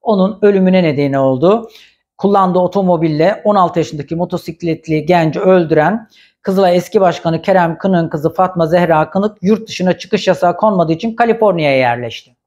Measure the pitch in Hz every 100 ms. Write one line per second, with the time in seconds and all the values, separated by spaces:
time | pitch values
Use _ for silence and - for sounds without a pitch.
0 | - 202 190 208 208 196 185 185 165 139
1 | 143 135 135 131 170 226 226 - - _
2 | _ _ 190 202 185 180 180 202 185 170
3 | 165 147 170 - 208 202 175 170 151 151
4 | 139 165 - 170 - 160 170 160 - 156
5 | 151 175 160 156 196 185 156 156 156 220
6 | - _ _ _ - 190 185 180 175 214
7 | 185 - 170 160 175 185 170 165 196 180
8 | 160 156 160 175 190 175 160 175 175 160
9 | 156 190 214 208 185 220 220 - 185 175
10 | - 208 185 175 180 175 220 190 160 160
11 | 226 226 233 226 214 170 151 135 123 120
12 | 120 - _ _